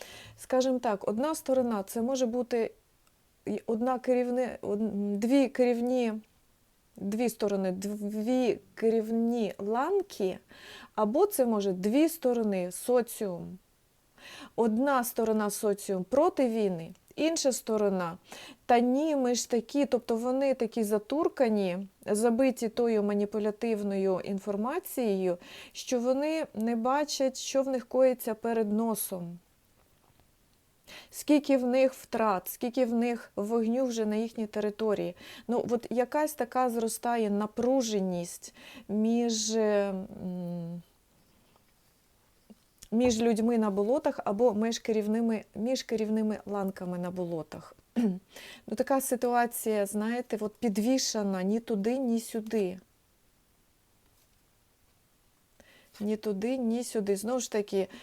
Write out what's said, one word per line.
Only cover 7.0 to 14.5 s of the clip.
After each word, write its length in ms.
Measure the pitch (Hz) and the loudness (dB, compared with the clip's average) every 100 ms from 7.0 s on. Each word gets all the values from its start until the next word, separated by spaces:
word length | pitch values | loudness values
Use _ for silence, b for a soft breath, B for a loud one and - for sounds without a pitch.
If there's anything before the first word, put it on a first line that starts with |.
| 196 214 247 | -6 -2 -2
сторони, 420 | 233 208 196 190 | 0 0 0 0
дві 880 | 185 202 208 202 214 214 254 247 - - - | -2 -4 -6 -6 -4 0 2 2 0 -6 -2
керівні 760 | 220 226 220 226 233 240 208 - | 2 2 2 0 0 0 -2 -4
ланки, 800 | 202 226 302 403 381 - - - - B B B B - | -4 -2 0 0 -2 -2 -4 -4 -12 B B B B -2
або 300 | 214 269 403 | 2 4 4
це 200 | 339 240 | 4 2
може 260 | 214 196 | 2 0
дві 380 | 185 196 254 320 | 0 2 4 2
сторони, 600 | - 254 233 220 190 180 | 2 0 2 0 0 -4
соціум. 880 | - - 247 233 - 202 175 170 185 _ _ _ _ _ B B B B | -6 0 2 2 -4 -6 -6 -10 -14 _ _ _ _ _ B B B B